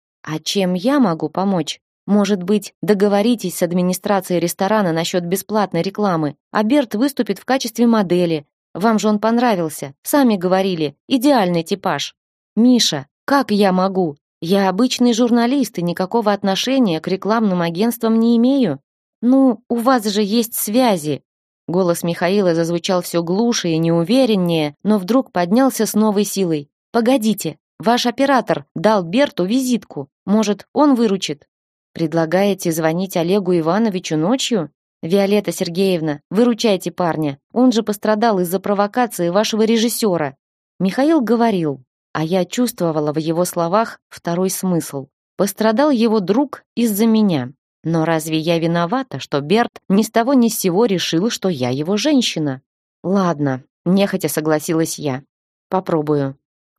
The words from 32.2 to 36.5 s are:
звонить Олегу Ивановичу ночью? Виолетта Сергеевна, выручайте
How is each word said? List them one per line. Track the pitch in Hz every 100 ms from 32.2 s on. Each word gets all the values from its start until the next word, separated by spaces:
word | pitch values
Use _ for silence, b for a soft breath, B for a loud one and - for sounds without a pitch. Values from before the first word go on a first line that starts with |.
| 160 180 202 196 175
звонить | 160 160 165 - 180
Олегу | 165 208 180 175
Ивановичу | 156 190 226 180 - 156
ночью? | 165 262 - 214 151 _ _ _
Виолетта | 165 196 196 208 196
Сергеевна, | - 180 170 196 175 156 143 -
выручайте | 190 247